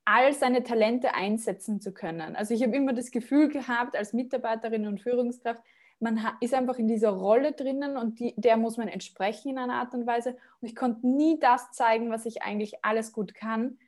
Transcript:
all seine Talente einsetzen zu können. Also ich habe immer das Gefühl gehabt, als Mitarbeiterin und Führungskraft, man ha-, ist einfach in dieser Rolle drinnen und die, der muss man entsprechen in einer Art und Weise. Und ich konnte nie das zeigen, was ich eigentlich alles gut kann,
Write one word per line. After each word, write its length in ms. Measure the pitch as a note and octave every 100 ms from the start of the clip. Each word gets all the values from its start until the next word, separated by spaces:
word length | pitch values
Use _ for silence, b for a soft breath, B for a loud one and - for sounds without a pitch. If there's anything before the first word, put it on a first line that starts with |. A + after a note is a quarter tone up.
| -
all 220 | A3+ C4+
seine 320 | C#4+ B3+ B3
Talente 520 | B3 A3+ G#3+ A#3+ - -
einsetzen 680 | G3 A3 A3 F#3+ - G3+
zu 100 | G3
können. 460 | F#3+ F3 E3 D#3+ -
Also 160 | G#3+
ich 100 | A#3
habe 100 | B3+ C4+
immer 160 | C4+
das 180 | A#3+ B3
Gefühl 380 | A#3+ A3+ C#4+ D4+
gehabt, 480 | D4 B3 A#3+ B3 -
als 160 | G#3
Mitarbeiterin 720 | A#3 B3+ B3 A#3+ A3+ A3+ A3 G#3
und 140 | G3
Führungskraft, 600 | B3 B3 A#3+ A#3+ A#3 A#3 b b b b
man 240 | A3+ A3
ha-, 140 | A3 -
ist 140 | A#3+
einfach 260 | C4 B3+ B3+
in 80 | A3
dieser 220 | A3+ A3
Rolle 420 | F#3+ F#3+ A#3 D4
drinnen 460 | D4 C4+ C4+ C#4+ C4+
und 240 | A3+ A3+
die, 120 | A#3+ -
der 180 | A3+ A3+
muss 220 | A3+ A3+
man 100 | G#3+
entsprechen 640 | G3 - - G3 A3 C#4
in 80 | C4
einer 160 | B3
Art 200 | B3 B3
und 140 | B3 A#3+
Weise. 300 | A#3+ B3 B3 B B
Und 80 | A3+
ich 80 | A3+
konnte 280 | B3+ A#3 B3+
nie 320 | C4+ D#4 D#4
das 300 | B3+ B3 -
zeigen, 380 | - A#3 A3+ A#3
was 160 | A3+ A3+
ich 160 | A3
eigentlich 440 | - G#3 G#3 - G#3+
alles 260 | A3 A3
gut 220 | A3 G3
kann, 460 | - A3 A3 B3+ b